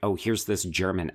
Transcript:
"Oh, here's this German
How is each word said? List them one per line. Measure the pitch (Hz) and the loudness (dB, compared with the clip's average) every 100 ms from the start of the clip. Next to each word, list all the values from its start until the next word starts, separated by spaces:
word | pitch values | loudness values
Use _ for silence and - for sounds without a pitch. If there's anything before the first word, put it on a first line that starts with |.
"Oh, | 104 | -2
here's | 92 110 110 | 0 0 0
this | - 101 | 0 -2
German | 92 80 92 92 82 | -2 0 0 0 -2